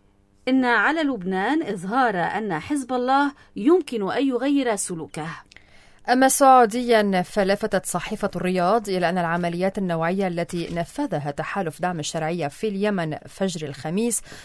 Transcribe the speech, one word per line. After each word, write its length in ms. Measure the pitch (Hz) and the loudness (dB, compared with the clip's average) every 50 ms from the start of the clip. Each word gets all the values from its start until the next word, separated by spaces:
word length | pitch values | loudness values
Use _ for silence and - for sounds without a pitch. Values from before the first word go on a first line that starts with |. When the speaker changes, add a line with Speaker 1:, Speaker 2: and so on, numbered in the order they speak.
| _ _ _ _ _ _ _ _ - | _ _ _ _ _ _ _ _ -2
Speaker 1:
إن 180 | 262 262 262 254 | 2 2 4 4
على 360 | 240 233 214 202 262 311 330 | 4 4 4 4 2 2 0
لبنان 640 | 311 277 254 202 175 190 190 185 196 240 294 320 311 | 0 -2 -2 -4 -4 -4 -2 -2 0 0 0 0 -2
إظهار 540 | - 208 180 170 190 226 269 254 226 196 | -4 -6 -6 -6 -2 0 2 2 2 2
أن 420 | 180 165 170 185 196 220 202 165 151 | 0 -2 -2 -2 -4 -4 -4 -4 -4
حزب 340 | - - 302 285 247 233 254 | -4 -4 -4 -4 -4 -4 -4
الله 380 | 247 247 254 269 277 285 277 - - - - - | -2 0 2 2 2 2 0 -2 -8 -18 -14 -6
يمكن 560 | 196 202 285 349 370 - - 247 220 196 180 | 0 4 4 4 4 2 0 -4 -4 -2 -2
أن 160 | - 185 277 | 0 0 0
يغير 480 | 269 247 226 254 285 285 277 262 240 214 | 0 0 0 0 2 2 2 2 0 0
سلوكه. 520 | 202 - - 180 160 147 - - 165 151 165 156 - - _ - - _ - - - - - - - - - | -2 -2 -6 -6 -8 -10 -10 -10 -10 -10 -10 -10 -14 -16 _ -20 -20 _ -20 -20 -20 -20 -20 -20 -8 -2 0
Speaker 2:
أما 180 | 247 262 262 | 4 4 4
سعوديا، 920 | 262 - - 277 262 262 254 240 208 214 247 247 233 226 214 208 202 190 180 | 4 6 6 8 10 10 10 8 6 2 0 2 4 4 4 4 4 2 0
فلفتت 640 | 175 - - 214 190 190 196 202 220 208 - 185 - | 0 0 0 0 2 2 0 0 0 -2 -2 -2 -2
صحيفة 440 | - - 175 - - 214 - 208 190 - | -2 -6 -4 -4 -6 -6 -4 -4 -4 -2
الرياض 540 | 175 170 180 185 185 175 180 214 240 208 202 | -2 -2 0 0 2 2 2 2 0 0 -2
إلى 200 | 185 180 175 165 | -2 0 0 0
أن 80 | 180 | 0
العمليات 600 | 185 175 165 170 175 175 170 170 175 185 190 - | 0 -2 -2 -2 -2 -2 -2 -2 0 -2 -2 -2
النوعية 500 | 214 190 175 170 160 160 170 190 196 196 | -2 -2 -2 -2 0 0 0 0 0 -2
التي 480 | 185 170 170 170 - 180 175 165 - 165 | -2 -2 -4 -4 -4 -4 -6 -6 -4 -4
نفذها 560 | 170 165 - - - 294 - 185 143 139 147 | -6 -6 -6 -6 -6 -4 -4 -4 -4 -4 -4
تحالف 500 | 143 - 151 - - 185 180 160 - - | -6 -6 -6 -6 -4 -4 -4 -6 -6 -4
دعم 180 | 180 180 180 160 | -4 -4 -4 -4
الشرعية 480 | 147 - - 165 156 156 175 175 151 | -6 -6 -4 -4 -4 -2 -2 -2 -4
في 200 | 143 - - - | -6 -6 -4 -4
اليمن 500 | 220 196 196 202 208 202 185 165 156 147 - - | -4 -2 0 0 0 0 0 -2 -4 -6 -8 -10
فجر 400 | - - - 196 190 165 165 156 | -12 -6 -4 -4 -4 -4 -6 -8
الخميس 540 | 139 123 - - 156 175 202 233 240 226 - - - - - | -10 -10 -8 -6 -4 -2 -2 0 0 -2 -4 -6 -8 -18 -18